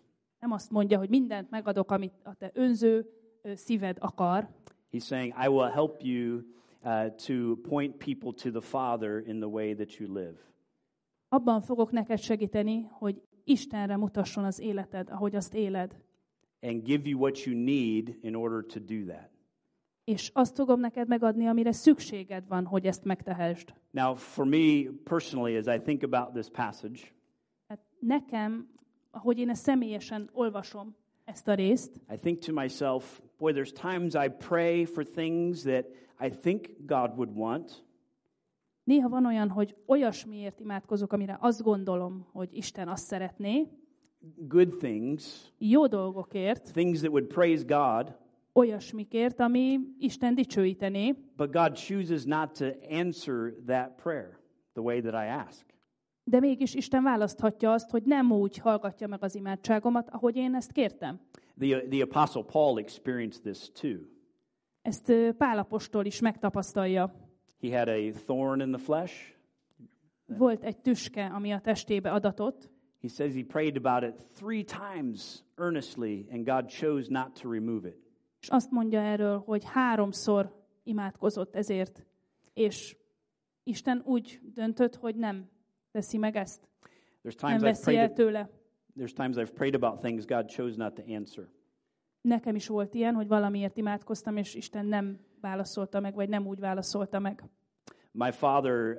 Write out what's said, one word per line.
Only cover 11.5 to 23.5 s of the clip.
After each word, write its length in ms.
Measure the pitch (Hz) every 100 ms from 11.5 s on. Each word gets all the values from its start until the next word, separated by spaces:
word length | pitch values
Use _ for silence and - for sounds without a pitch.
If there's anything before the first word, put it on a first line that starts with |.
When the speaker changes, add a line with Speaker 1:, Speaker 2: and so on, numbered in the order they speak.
| 220
Speaker 1:
fogok 300 | 233 240 226
neked 280 | 233 214 208
segíteni, 680 | - 214 202 214 214 220 220
hogy 300 | - 208 196 _ _
Istenre 540 | - 262 - 214 202 202
mutasson 460 | 208 208 190 208
az 160 | 196 190
életed, 500 | 220 202 190 190 185
ahogy 260 | 196 208 202
azt 180 | 180
éled. 420 | 214 202 190 185 - _ _ _ _ _ -
Speaker 2:
And 220 | 123 117
give 260 | 113 147 143
you 100 | 135
what 240 | 139 135
you 120 | 131 120
need 540 | 127 143 117 110 117 -
in 140 | 113 113
order 280 | 113 113 113
to 140 | 107
do 260 | 95 110 92
that. 160 | 80 - _ _ _ _ _ _ _
Speaker 1:
És 260 | - 208 -
azt 220 | 269 247 -
fogom 240 | 254 247
neked 280 | 240 240 240
megadni, 400 | 233 226 220 226
amire 240 | 233 233
szükséged 760 | 226 - - - 202 185 185 185
van, 180 | 180 180
hogy 200 | 190 185
ezt 180 | 180
megtehessd. 720 | 190 185 - 175 170